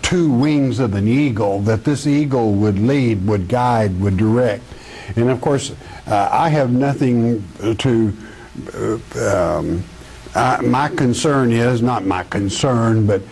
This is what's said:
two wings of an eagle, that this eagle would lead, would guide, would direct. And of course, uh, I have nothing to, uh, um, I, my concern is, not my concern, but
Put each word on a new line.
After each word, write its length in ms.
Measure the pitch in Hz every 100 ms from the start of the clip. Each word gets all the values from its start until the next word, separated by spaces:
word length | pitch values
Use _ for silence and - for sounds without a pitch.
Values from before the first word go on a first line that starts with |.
two 280 | - 180 165
wings 480 | 120 147 147 135 113
of 160 | 120
an 140 | 98 107
eagle, 520 | 131 147 110 104 98
that 220 | 104 113
this 220 | 151 143 147
eagle 460 | 143 147 131 113
would 260 | 98 107 98
lead, 480 | 113 143 120 101 98
would 220 | 101 90
guide, 500 | 123 123 120 104 90
would 200 | 101 95
direct. 440 | 110 117 123 101 - - - - - 117
And 140 | 120
of 100 | 127
course, 320 | 156 139 - - - - -
uh, 220 | 104 98
I 200 | 131 165
have 200 | 151 127
nothing 720 | 123 139 135 135 120 117 117 95 - 104 110
to, 340 | 135 117 110 92 - - - - -
uh, 840 | - 107 107 - 120 107 98 82 80
um, 240 | 78 85 - - - - -
I, 260 | - 123 123
my 280 | 120 127 147
concern 600 | 175 127 117 160 139 123
is, 300 | 117 120 120
not 240 | 120 117
my 200 | 95 92
concern, 840 | 90 - 98 - 139 120 113 110 104
but 160 | 95 -